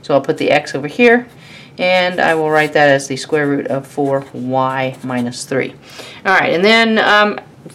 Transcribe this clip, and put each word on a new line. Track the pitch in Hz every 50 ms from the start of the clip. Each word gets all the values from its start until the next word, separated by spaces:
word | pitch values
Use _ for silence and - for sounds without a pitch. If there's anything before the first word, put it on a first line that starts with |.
| -
So | - 147
I'll | 135
put | 135 - 151
the | - - -
x | - 151 - - -
over | 139 147
here, | 147 - - 240 240 233 247 247 - - - - - - - - - -
and | - 180 180 185 185 180 180 180 -
I | - 160 165
will | 160 156 151
write | 156 151 151 147 -
that | 156 147
as | 143 139 143 139 -
the | 135
square | 131 - - 160 151 143
root | 143 143 143 -
of | - 131 139 139
four | - - 147 143 139 139 135 139 -
y | - 123 123 127 131 131 131 131 131 135 131 131 131 - -
minus | 131 127 123 120 120 120 - -
three. | - 131 131 - - - - - - - - - - - - -
All | 196 190
right, | 170 143 - -
and | 165 190
then, | 214 226 226 226 226 220 214
um, | - 170 208 208 208 208 - - - - - - - -